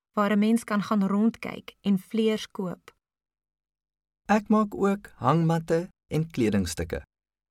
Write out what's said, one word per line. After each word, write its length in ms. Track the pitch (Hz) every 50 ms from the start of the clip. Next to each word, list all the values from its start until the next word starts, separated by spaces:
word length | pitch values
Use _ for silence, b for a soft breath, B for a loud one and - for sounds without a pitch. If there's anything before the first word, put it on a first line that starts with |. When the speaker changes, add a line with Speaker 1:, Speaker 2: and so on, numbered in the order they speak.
| _ _ -
Speaker 1:
waar 200 | 214 208 202 214
'n 60 | 202
mens 260 | 208 220 226 233 -
kan 180 | - 214 208 185
gaan 240 | - 220 208 190
rondkyk 720 | 190 196 202 220 226 226 - - - - - - - - _
en 180 | - 196 196 185
vleers 520 | - - - 220 220 220 220 214 - -
koop. 440 | - - 190 175 - - _ - _ _ _ _ _ _ _ _ _ _ _ _ _ _ _ _ _ _ _ _ _ _ _ _ _ _ _
Speaker 2:
Ek 220 | - 202 220 208 -
maak 260 | 214 214 214 208 -
ook 320 | - 196 202 196 202 - - -
hangmatte 720 | - 117 123 151 165 165 160 165 165 165 - 165 165 180 - _ _ _ -
en 200 | 160 156 160 160
kledingstukke, 720 | - 131 113 107 104 101 92 85 - - 85 - - 67 - _ _ _ _ _ _ _ _ _